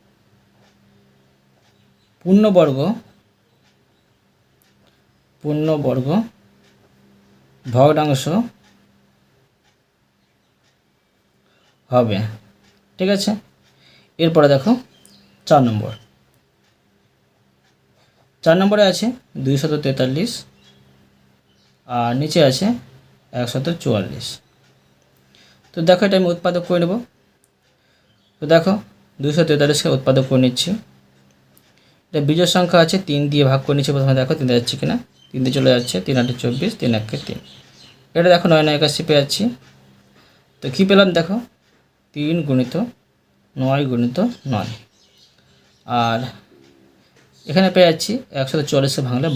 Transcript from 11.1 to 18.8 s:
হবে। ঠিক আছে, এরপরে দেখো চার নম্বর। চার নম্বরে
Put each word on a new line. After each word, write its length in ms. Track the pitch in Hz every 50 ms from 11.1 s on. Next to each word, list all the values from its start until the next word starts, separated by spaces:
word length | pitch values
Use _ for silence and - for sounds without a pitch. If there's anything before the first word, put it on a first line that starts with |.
| _ _ _ _ _ _ _ _ _ _ _ _ _ _ _ -
হবে। 260 | 127 123 120 110 101 101 110 110 - - _ _ _ _ _ _ _ _ _ _ _ -
ঠিক 120 | 190 190 202
আছে, 160 | 190 - 208 214 208 - _ _ _ _ _ _ _ _ _ _ _ _ _ _ - 165
এরপরে 240 | 165 165 160 147 139 139
দেখো 180 | 131 135 208 254 247 - _ _ _ _ _ _ _ _ _ _ _ _ -
চার 140 | 156 143 127 117
নম্বর। 260 | 107 104 - - - - _ _ _ _ _ _ _ _ _ _ _ _ _ _ _ _ _ _ _ _ _ _ _ _ _ _ _ _ _ _ _ _ _ _ _ _ _ _ _ _ _ _ _ _ _ _ _ _ -
চার 120 | 165 160 185
নম্বরে 220 | 190 202 208 208